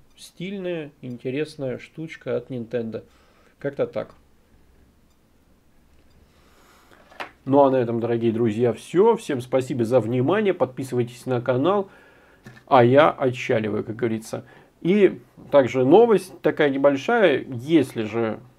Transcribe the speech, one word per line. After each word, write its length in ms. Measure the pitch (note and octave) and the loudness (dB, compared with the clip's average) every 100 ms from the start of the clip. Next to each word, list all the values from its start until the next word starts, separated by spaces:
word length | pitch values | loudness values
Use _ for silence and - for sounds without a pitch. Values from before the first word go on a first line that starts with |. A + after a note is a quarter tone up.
| _ - | _ -20
стильная, 760 | - - F#3 G3+ F3+ E3 D3 - | -20 -14 -12 -8 -8 -8 -10 -16
интересная 760 | C3 A#2+ C3 C#3 D3+ C#3+ C3 A#2 | -16 -12 -8 -6 -8 -8 -10 -10
штучка 600 | - - D#3+ - C3+ A#2+ | -14 -16 -16 -14 -8 -8
от 120 | - | -8
Nintendo. 540 | B2+ A2+ B2 A2+ A2+ - _ _ _ _ _ | -12 -8 -8 -8 -12 -14 _ _ _ _ _
Как-то 280 | C#3+ C#3 A#2+ | -10 -6 -6
так. 280 | G#2+ - - _ _ _ _ _ _ _ _ _ _ _ _ _ _ _ _ _ _ _ _ _ _ _ _ _ _ _ _ _ - - _ | -6 -12 -16 _ _ _ _ _ _ _ _ _ _ _ _ _ _ _ _ _ _ _ _ _ _ _ _ _ _ _ _ _ -16 -16 _
Ну 180 | C3 C#3 | 2 4
а 80 | C3+ | 4
на 60 | C3 | 2
этом, 240 | A#2 A#2 | -2 -4
дорогие 320 | A2+ A#2 A#2 | -2 -2 -2
друзья, 400 | A2 A#2 G#2+ A#2+ | 0 -2 0 -2
все. 440 | G#2+ - E3+ A3+ - | -2 -4 2 2 2
Всем 260 | - C3 | -2 -8
спасибо 420 | B2 C3+ B2+ C3 | -2 -4 -2 -4
за 160 | A2+ B2+ | 0 0
внимание. 540 | G#2+ B2+ C3+ G#3 G3+ | 0 -2 0 0 -2
Подписывайтесь 720 | - - - C3 B2 A#2+ - C3+ | -2 -4 -6 -6 -4 -6 -8 -6
на 160 | B2 | -4
канал. 480 | C3 B2+ E3 G3+ G3 - _ _ _ _ - - - | -2 0 0 -2 -4 -12 _ _ _ _ -20 -12 2
А 160 | C3 | 6
я 280 | A#2+ C3+ E3 | 6 6 4
отчаливаю, 720 | - C3+ B2 - A#2 G#2+ G#2+ | 2 -4 -4 -4 -2 -2 -6
как 120 | A2 A2 | -8 -6
говорится. 500 | A#2 A2 - A#2 - - _ _ | -4 -6 -8 -14 -14 -20 _ _
И 380 | E3+ G#3 F#3 - - - - | 0 4 4 2 -18 -20 0
также 340 | C#3+ A#2 C3 | 2 4 2
новость 540 | B2+ G3 A#3 G3 - - | 6 6 6 4 -2 -6
такая 280 | D#3+ D3+ D3 | -4 0 0
небольшая. 760 | C3+ C#3+ C3+ - A#3+ F3+ B2+ - | 2 2 2 -2 2 2 2 -4
Если 560 | A#2+ C3+ E3 - A#2 | -10 0 2 2 -4
же, 340 | G#2+ A#2 A2+ - - | -6 -4 -4 -6 -14